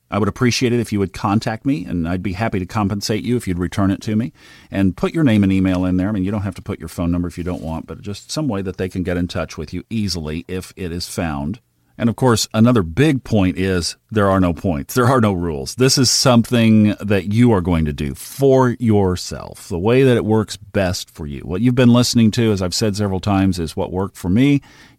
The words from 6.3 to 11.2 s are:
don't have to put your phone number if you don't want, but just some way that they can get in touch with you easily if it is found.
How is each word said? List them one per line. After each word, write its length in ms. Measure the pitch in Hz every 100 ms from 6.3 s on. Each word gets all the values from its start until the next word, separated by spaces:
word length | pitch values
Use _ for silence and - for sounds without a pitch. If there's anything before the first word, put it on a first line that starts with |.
don't 100 | 107
have 140 | 98 -
to 60 |
put 180 | - 95
your 100 | 80
phone 220 | - 85
number 180 | 87 87
if 80 | 85
you 80 | 85
don't 180 | 85
want, 240 | 78 80 -
but 140 | 80
just 280 | 101 101 -
some 200 | - 151
way 120 | 98
that 140 | 95 87
they 140 | 92
can 140 | 95
get 120 | 87 87
in 140 | 87
touch 280 | 92 78 -
with 160 | 76
you 120 | 90 -
easily 540 | 113 101 87 76 82 -
if 240 | 92 - -
it 160 | 90
is 160 | 85 -
found. 540 | -